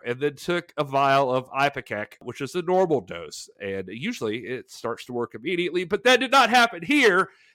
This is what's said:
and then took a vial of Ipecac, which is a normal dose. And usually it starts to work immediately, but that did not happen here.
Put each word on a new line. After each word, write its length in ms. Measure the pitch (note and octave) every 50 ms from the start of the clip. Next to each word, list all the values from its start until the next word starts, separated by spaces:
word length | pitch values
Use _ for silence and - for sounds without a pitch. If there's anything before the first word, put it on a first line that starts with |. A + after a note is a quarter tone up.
| -
and 160 | A#2+ B2 B2+
then 160 | C#3+ D3 C#3
took 340 | C3 - - F3 F3 E3+ - -
a 80 | - D3+
vial 480 | C#3 C3+ C3+ C#3 C#3 C3+ C#3 C#3 B2+ B2+
of 140 | C3 B2+ B2+
Ipecac, 680 | - C3+ C#3 C#3+ - C3+ A#2+ - A#2 G#2 G#2+ - - -
which 220 | - A#2+ A#2+ - C#3+
is 120 | B2+ -
a 60 | F3+
normal 400 | E3+ E3 F3+ F#3 F#3+ E3+ D#3 B2
dose. 480 | F#2 F2 F2+ E2+ E2+ D2+ - - - - _ -
And 300 | - G2 G2 F#2+ F#2+ F#2
usually 520 | G2 A#2+ C#3 A3 B3 - - A2 G#2+ B2
it 300 | G#2+ F#2+ B2+ B2 G2 -
starts 360 | - - - A#2 A#2 A2+ -
to 80 | - B2
work 200 | A#2+ A#2+ A2 -
immediately, 500 | A2 A#2 D#3+ F#3 E3+ F3 E3+ D#3 F3+ F3+
but 200 | D#3+ G3 G3 -
that 160 | A#3+ C4 A#3+
did 100 | C4 B3+
not 200 | B3+ C#4 B3+ G#3+
happen 320 | A3+ B3+ A#3 A#3 A#3 E3+ E3+
here. 480 | D#3+ C#4+ D4 C4+ A3 F3+ F#3 F#3 - - _ _ _ _